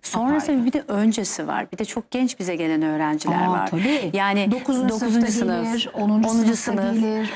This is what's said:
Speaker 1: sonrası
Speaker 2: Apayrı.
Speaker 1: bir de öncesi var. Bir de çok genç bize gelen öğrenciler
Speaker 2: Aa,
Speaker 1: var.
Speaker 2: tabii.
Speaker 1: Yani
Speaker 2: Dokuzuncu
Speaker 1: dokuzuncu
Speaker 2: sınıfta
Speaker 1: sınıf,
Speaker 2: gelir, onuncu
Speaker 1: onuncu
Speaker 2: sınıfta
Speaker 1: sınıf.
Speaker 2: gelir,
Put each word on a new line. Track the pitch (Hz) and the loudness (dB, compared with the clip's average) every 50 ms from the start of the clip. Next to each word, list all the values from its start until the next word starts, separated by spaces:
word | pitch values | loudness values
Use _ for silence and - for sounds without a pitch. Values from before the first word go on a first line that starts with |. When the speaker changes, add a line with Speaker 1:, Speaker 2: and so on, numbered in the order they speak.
| - | -10
Speaker 1:
sonrası | - - 220 233 269 294 302 302 320 285 | -6 -4 -2 0 0 0 0 0 0 0
Speaker 2:
Apayrı. | 254 233 | 2 2
Speaker 1:
bir | 247 - | 2 0
de | 285 - - | -2 -2 -2
öncesi | 208 202 214 226 214 226 196 - - - 156 | 0 2 2 2 2 0 -2 -4 -4 -6 -6
var. | 151 - - - - - | -4 -4 -4 -6 -6 -6
Bir | 180 | -8
de | 214 | -6
çok | - - 233 - _ | -6 -6 -8 -6 _
genç | - 247 254 240 - - | -2 0 0 0 -2 -2
bize | 185 180 175 | -4 -4 -4
gelen | 165 165 160 160 156 156 | -2 0 0 0 0 0
öğrenciler | 156 156 151 156 151 156 151 - 147 175 175 180 | 0 0 0 0 0 0 -2 -2 -2 0 0 2
Speaker 2:
Aa, | 180 | 2
Speaker 1:
var. | 185 - - | 2 0 0
Speaker 2:
tabii. | - 170 165 196 262 302 285 208 165 170 | -2 0 0 0 0 0 0 -2 -2 -2
Speaker 1:
Yani | 196 196 202 202 208 196 208 | 0 0 2 2 2 2 2
Speaker 2:
Dokuzuncu | 233 254 - - 262 254 254 247 | 0 0 0 0 0 2 2 0
Speaker 1:
dokuzuncu | 220 220 247 233 214 233 226 226 208 | 0 0 0 2 2 2 2 2 2
Speaker 2:
sınıfta | |
Speaker 1:
sınıf, | 233 214 185 - 226 226 | 0 0 0 0 0 -2
Speaker 2:
gelir, | 226 233 226 - - - | -2 -2 -2 -4 -4 -4
onuncu | - 208 208 214 214 220 220 | -2 0 2 4 4 4 4
Speaker 1:
onuncu | 226 233 220 226 233 | 4 4 4 4 2
Speaker 2:
sınıfta | 214 - 247 208 202 202 | 0 0 -2 -2 0 0
Speaker 1:
sınıf. | 226 226 220 220 | 0 0 0 0
Speaker 2:
gelir, | 220 214 220 220 202 - | 0 0 -2 -4 -4 -4